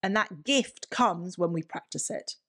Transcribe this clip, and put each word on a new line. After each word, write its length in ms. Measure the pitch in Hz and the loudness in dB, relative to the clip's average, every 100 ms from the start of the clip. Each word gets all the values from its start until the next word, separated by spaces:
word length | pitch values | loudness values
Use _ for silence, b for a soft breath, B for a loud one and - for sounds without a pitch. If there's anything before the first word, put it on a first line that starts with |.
And 120 | 196 202 | 2 2
that 280 | 214 156 | 0 -4
gift 460 | 151 277 - - - | 2 2 2 -6 -10
comes 480 | - 240 170 175 185 | 2 2 2 -4 0
when 140 | 170 | 0
we 100 | 170 | 0
practice 480 | 160 - - - - | -4 -10 -8 -8 -6
it. 240 | - - - | -6 -8 -14